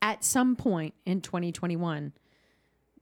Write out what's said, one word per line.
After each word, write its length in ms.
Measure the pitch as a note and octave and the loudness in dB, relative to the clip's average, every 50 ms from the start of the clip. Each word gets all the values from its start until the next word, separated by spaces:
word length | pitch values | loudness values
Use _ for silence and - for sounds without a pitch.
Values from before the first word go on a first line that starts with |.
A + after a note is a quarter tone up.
at 220 | G#3 G#3+ G#3+ - - | 0 0 0 0 -2
some 320 | - - B3+ B3+ B3+ B3 | 0 2 4 4 4 2
point 400 | - - B3 F#3 E3 D#3 D#3 - _ _ | 2 2 2 2 2 0 -4 -8 _ _
in 160 | F3+ F#3 F#3+ | -2 -2 -2
twenty 300 | - - - F3 F3 E3+ | -2 -4 -4 -4 -2 -4
twenty-one, 640 | D#3+ - F3+ F3 E3+ E3 F3 E3+ D#3 D3 D3 D3 - _ _ _ _ _ _ _ _ _ _ _ _ _ _ _ _ _ | -4 -4 -4 -2 -2 -2 -2 -2 -2 -4 -6 -10 -12 _ _ _ _ _ _ _ _ _ _ _ _ _ _ _ _ _